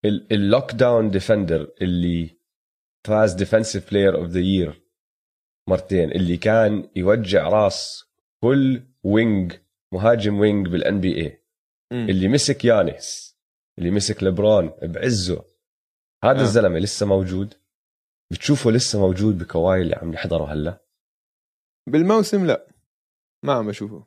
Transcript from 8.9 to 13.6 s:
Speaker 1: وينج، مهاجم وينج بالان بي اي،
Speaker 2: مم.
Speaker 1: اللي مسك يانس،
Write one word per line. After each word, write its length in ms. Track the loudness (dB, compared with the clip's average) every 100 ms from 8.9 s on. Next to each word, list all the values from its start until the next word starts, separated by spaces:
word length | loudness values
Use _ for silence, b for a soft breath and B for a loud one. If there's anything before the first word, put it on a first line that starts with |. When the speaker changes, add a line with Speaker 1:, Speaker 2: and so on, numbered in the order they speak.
| _
Speaker 1:
وينج، 480 | 0 2 2 0 -2 -8 _ _ _
مهاجم 460 | 0 2 2 0 2
وينج 280 | 2 2 0
بالان 320 | 0 0 0
بي 160 | 0 -2
اي، 260 | -6 -8 _ _ _ _ _
Speaker 2:
مم. 140 | -6 0
Speaker 1:
اللي 180 | 0 2
مسك 360 | 2 0 0
يانس، 760 | 2 2 0 -4 -14 -16 -18 _ _ _